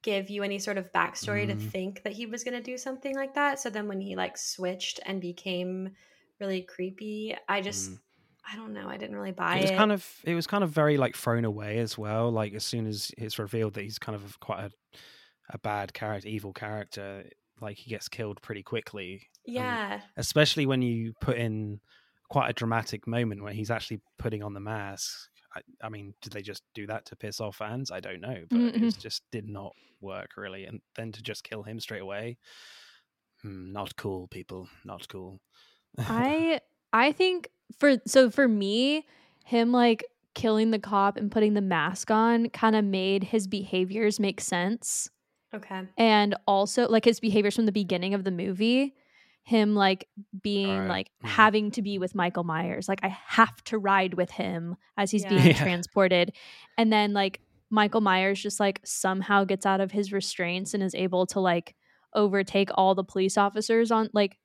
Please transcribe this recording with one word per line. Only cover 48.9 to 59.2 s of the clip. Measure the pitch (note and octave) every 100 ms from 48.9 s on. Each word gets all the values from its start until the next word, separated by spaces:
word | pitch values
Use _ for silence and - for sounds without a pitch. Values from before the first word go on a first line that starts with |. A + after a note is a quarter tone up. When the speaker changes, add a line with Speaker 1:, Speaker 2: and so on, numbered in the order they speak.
| _ _ _ _ _
Speaker 3:
him, | - A3+ G#3
like, | G#3 G3 F#3+ - - G3+ F#3+
being, | G#3 G3+ G3 G3
Speaker 2:
Right. | F#3+
Speaker 3:
like, | F#3 G3 _
Speaker 2:
Mm. | -
Speaker 3:
having | - G#3+ G#3+ G#3
to | A#3+
be | G3+ G3
with | F3+
Michael | G3 F3+ F3+
Myers. | F3 D#3+ E3+ - F#3
Like, | G3
"I | F#3+
have | F#3+ - - A3+ -
to | - A3
ride | G3 G3 F#3+
with | F3+ F3
him | - F#3+ F3 E3+ F3 _ -
as | G3+
he's | G#3+
Speaker 1:
Yeah. | G3+
Speaker 3:
being | G3
Speaker 2:
<laughs> | C3+ C#3+
Yeah. |
Speaker 3:
transported." | D3+ F3 F3 - F#3 F3+ F3 - - - - -
And | A3
then, | G#3+ G#3
like, | G3+ G3 - _ _ _
Michael | G#3+ G#3 A3+
Myers | G#3 F#3 F#3+ G3
just, | G#3 -
like, | G3+ G3
somehow | - - F#3+ F#3+